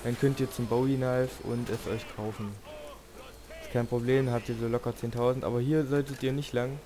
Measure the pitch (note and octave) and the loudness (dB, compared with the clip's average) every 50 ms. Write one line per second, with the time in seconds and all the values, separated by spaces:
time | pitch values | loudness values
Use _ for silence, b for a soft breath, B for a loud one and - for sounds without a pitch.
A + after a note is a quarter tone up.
0 | - A#2 B2 - - C#3 C#3 C3+ C3+ C3 - - A#2+ G#2+ A#2 B2 C3 C3+ C#3 C3 | 0 -2 2 4 4 4 4 4 0 -2 0 -2 0 2 4 4 4 4 4 4
1 | C3 B2+ B2+ B2+ B2+ B2+ - - - - A#2 A#2+ A#2+ - A2 A#2 - - G2+ A2+ | 2 2 4 2 2 0 -2 -6 -4 -2 -2 -2 0 -2 -2 -2 -2 -2 -2 -2
2 | - - - - A2 A2 G#2 - G#2+ G#2 G2+ G2+ - - - - - - - - | -4 -8 -6 -4 -4 -4 -4 -4 -6 -6 -6 -10 -14 -14 -14 -12 -12 -14 -14 -16
3 | - - - - - - - - - - - - - - - B2 A#2 A#2 B2 A#2+ | -18 -18 -18 -16 -16 -16 -16 -18 -16 -14 -14 -12 -10 -4 -2 -2 0 0 -2 0
4 | A#2 B2 C3 C3+ C3+ B2+ A#2+ A#2+ - - A#2 A2+ A#2 A#2 A#2 A#2+ - A#2+ A#2 - | 2 4 4 4 4 4 2 0 0 -2 -2 -2 0 0 0 0 0 -2 -4 -4
5 | - A#2 A2+ A#2+ A#2+ B2 B2+ C3 - E2+ A#2 A#2+ B2 C#3 D#3 D#3 D3 C3 C#3+ C#3+ | -6 -4 0 2 4 4 4 2 0 0 0 2 2 4 4 2 4 4 2 0
6 | C#3 C#3 C3+ - C3+ C3 C3+ C#3+ C#3+ - - A#2+ B2 C3 C#3 C#3+ - | 2 0 -4 -2 0 0 0 0 -2 0 0 0 0 0 -4 -8 -10